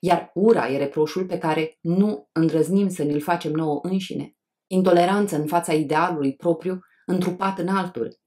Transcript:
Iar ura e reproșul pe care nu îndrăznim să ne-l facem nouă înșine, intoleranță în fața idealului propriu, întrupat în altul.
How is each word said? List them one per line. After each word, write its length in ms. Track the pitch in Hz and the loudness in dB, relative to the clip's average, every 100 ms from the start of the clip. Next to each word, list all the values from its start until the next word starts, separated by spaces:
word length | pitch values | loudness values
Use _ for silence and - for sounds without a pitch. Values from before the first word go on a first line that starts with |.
Iar 300 | 175 170 - | 2 0 0
ura 340 | - 214 202 120 | 0 4 4 2
e 80 | 139 | -2
reproșul 500 | 139 156 151 - 185 | -2 0 -2 -2 -4
pe 120 | 175 | -4
care 400 | 170 156 156 - | -2 -2 -2 -6
nu 480 | 165 180 208 208 - | -2 2 2 0 -6
îndrăznim 560 | - 165 156 151 190 202 | 0 2 2 2 2 0
să 140 | 180 | -2
ne-l 180 | 147 147 | -2 -2
facem 320 | 165 170 160 | -2 -2 -2
nouă 260 | 156 160 147 | -2 -2 -4
înșine, 540 | 180 190 190 - - _ _ _ _ | -2 -4 -4 -10 -10 _ _ _ _
intoleranță 680 | 190 185 175 175 202 202 151 | 2 4 6 4 2 0 -2
în 100 | 151 | 0
fața 260 | 170 170 | -2 0
idealului 640 | 156 143 156 175 165 139 135 | -2 0 0 0 0 -4 -2
propriu, 420 | 175 165 180 185 _ _ - | -2 -2 -4 -8 _ _ -4
întrupat 520 | 185 180 180 190 185 | -2 -2 -2 -4 -2
în 100 | 175 | -2
altul. 520 | 190 185 123 113 - | -2 -2 -6 -8 -10